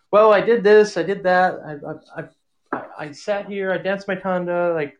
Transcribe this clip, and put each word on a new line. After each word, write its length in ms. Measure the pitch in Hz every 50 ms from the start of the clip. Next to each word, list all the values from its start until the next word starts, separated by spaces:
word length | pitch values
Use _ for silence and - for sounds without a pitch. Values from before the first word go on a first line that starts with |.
| _ -
"Well, 220 | 190 208 220 214
I 80 | 208 190
did 220 | 170 220 240 226 185
this, 320 | 202 214 214 208 202 -
I 60 | 180
did 200 | 160 180 202 180 160
that, 300 | 180 180 180 185 180 - - -
I, 560 | 156 151 143 - 151 156 - _ _ - 170
I, 40 | 147 - _ _ _ _ _ _ _ -
I, 120 | - - - - 92 101 156
I 60 | 147
sat 340 | 143 - - 208 202 202 190 185
here, 240 | 202 196 190 190
I 60 | 185 170
danced 300 | - 190 196 190 190 -
my 60 | 190
tanda, 580 | 185 185 190 180 180 175 175 175 175 175 175 170
like, 240 | 160 147 139 - _